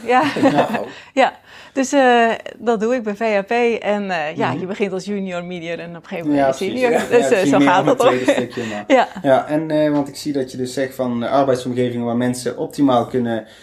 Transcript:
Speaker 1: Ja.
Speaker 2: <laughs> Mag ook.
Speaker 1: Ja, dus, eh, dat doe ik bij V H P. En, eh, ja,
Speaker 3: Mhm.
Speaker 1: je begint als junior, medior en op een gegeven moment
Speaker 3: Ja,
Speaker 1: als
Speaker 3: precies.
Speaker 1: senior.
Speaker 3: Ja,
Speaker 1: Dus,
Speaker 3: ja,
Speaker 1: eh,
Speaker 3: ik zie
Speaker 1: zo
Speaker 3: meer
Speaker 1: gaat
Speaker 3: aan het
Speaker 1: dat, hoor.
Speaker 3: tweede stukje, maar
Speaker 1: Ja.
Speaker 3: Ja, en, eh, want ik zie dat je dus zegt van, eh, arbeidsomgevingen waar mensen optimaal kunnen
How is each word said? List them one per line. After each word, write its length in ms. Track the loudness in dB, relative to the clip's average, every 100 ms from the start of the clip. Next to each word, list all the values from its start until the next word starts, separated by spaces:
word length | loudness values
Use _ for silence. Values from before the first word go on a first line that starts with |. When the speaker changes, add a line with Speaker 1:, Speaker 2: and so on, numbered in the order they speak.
| -2
Speaker 1:
Ja. 180 | 0 0 2
Speaker 2:
<laughs> 100 | 2
Mag 280 | 2 0 -2
ook. 80 | -8 -14 -4
Speaker 1:
Ja, 200 | 0 0 0 -16 -20 -8
dus, 180 | -4 0
eh, 360 | 2 4 4 2 0 -8 -6
dat 220 | -2 0
doe 160 | 0 -2
ik 80 |
bij 120 | -4 -4
V 40 |
H 220 | -2 -2
P. 100 | 0 0 0 0
En, 300 | -2 -2 -2
eh, 240 | -4 -4 -2
ja, 140 | -2
Speaker 3:
Mhm. 80 | -2
Speaker 1:
je 60 | -6
begint 280 | -4 -4
als 120 | -4 -6
junior, 380 | -6 -4 -6
medior 360 | -8 -8 -8 -8
en 100 | -10
op 60 | -14
een 60 | -12
gegeven 220 | -6 0
moment 100 | 2
Speaker 3:
Ja, 60 | 2
Speaker 1:
als 100 | 0
Speaker 3:
precies. 160 | -2 0
Speaker 1:
senior. 120 | 2
Speaker 3:
Ja, 80 | 2
Speaker 1:
Dus, 100 | 2
Speaker 3:
ja, 160 | 2 4
Speaker 1:
eh, 60 |
Speaker 3:
ik 60 | 4
zie 100 | 4
Speaker 1:
zo 80 | 4
Speaker 3:
meer 100 | 4
Speaker 1:
gaat 100 | 4
Speaker 3:
aan 80 | 2
het 100 | 4
Speaker 1:
dat, 100 | 2
hoor. 80 | 2
Speaker 3:
tweede 100 | 2
stukje, 320 | 0 -2 -6 -6
maar 140 | -6 2
Speaker 1:
Ja. 200 | 4 2 0
Speaker 3:
Ja, 260 | 2 4 2
en, 240 | -2 0
eh, 200 | 0 2
want 160 | 0 -2
ik 80 | -6
zie 180 | -6
dat 180 | -4 -4
je 60 | -6
dus 160 | -6
zegt 220 | -4 -4 -4
van, 280 | -4 -2
eh, 80 | 0
arbeidsomgevingen 760 | 2 2 0 -2 -2 -2 -2 -2
waar 100 | 0
mensen 400 | 0 -2 -6 -6
optimaal 480 | -6 0 2 4 2
kunnen 400 | -2 -2 -4 -6 -16